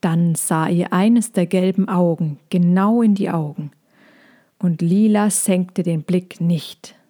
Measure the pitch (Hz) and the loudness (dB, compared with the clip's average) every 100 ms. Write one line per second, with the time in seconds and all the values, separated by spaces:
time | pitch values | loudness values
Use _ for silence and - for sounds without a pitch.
0 | 175 165 170 160 - 160 160 175 170 180 | 0 0 0 0 -2 -2 0 -2 0 0
1 | 208 233 214 - 175 185 185 185 185 185 | 2 2 0 -2 -2 0 0 0 0 2
2 | 175 165 160 143 _ 185 175 180 202 233 | 0 0 -4 -6 _ 0 2 2 2 2
3 | 233 196 185 170 151 147 151 _ _ _ | 2 2 0 -4 -6 -8 -12 _ _ _
4 | _ _ _ _ _ _ 180 165 170 190 | _ _ _ _ _ _ -2 0 0 2
5 | 214 208 214 202 - 185 180 - 175 165 | 4 4 2 0 0 0 -2 -4 -2 -2
6 | 151 180 180 - 170 170 - - - - | -2 -4 -4 -6 -2 -2 -4 -18 -20 -20
7 | _ | _